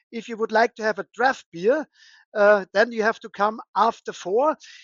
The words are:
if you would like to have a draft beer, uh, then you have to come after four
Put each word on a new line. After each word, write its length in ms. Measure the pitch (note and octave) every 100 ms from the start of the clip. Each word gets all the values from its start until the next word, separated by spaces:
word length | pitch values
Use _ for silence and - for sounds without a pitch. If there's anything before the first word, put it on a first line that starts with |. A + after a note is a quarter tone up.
| _
if 160 | A#3 G#3+
you 120 | A3
would 140 | A3
like 220 | A3 A#3+ -
to 60 |
have 160 | A3 G3+
a 80 | F3
draft 320 | - B3+ B3+ -
beer, 340 | E3 G3 D4+ C4+ _ _ _ _
uh, 300 | A3 G#3 G#3 F#3
then 180 | G3 A#3
you 120 | A3+
have 180 | G#3+ A3+
to 80 | G#3+
come 320 | - G#3 A3 - F#3+
after 380 | A3+ - -
four 420 | - F3 G#3+ D4 C4+ - -